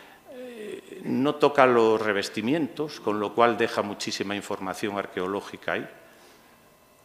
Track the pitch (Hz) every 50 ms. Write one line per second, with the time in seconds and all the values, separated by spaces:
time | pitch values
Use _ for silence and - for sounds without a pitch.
0 | - - - - _ - 277 247 254 247 240 220 208 208 - - - - 202 190
1 | 185 - 123 123 135 147 147 - 151 139 - 139 131 127 120 117 113 110 110 110
2 | 107 107 101 101 98 - - 113 104 120 151 170 143 123 - - 151 151 - -
3 | - 110 104 104 104 104 - 120 120 123 113 101 117 110 - 113 101 104 101 -
4 | - 113 - - 101 98 101 101 92 - 101 - 98 92 87 - - 104 101 101
5 | 95 - - 101 90 92 101 98 - - - - - - 85 110 139 - - -
6 | - - - - - - - - _ _ - _ _ _ _ _ _ _ _ _
7 | _